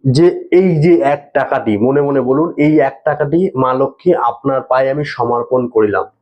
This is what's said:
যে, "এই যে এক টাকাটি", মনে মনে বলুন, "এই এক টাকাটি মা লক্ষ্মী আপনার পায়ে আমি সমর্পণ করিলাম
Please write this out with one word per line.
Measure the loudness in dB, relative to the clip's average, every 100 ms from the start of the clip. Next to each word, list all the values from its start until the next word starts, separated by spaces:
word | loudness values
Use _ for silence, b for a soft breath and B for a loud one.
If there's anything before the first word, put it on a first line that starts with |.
| 0
যে, | 2 2 0 0
"এই | 2 2 2
যে | 2 2
এক | 2 -2 -4
টাকাটি", | -4 -2 -2 -2 0
মনে | 0 0
মনে | 0 -2
বলুন, | 0 0 -2 0
"এই | 2 2
এক | 0 -2 -4
টাকাটি | -2 -2 0 -2 -2
মা | -2
লক্ষ্মী | 0 -2 -2 -2
আপনার | 0 0 -2 -4 -4
পায়ে | 0 0 0
আমি | -2 -6
সমর্পণ | -4 -2 -2 -2 -2 0
করিলাম | 0 0 0 -6 _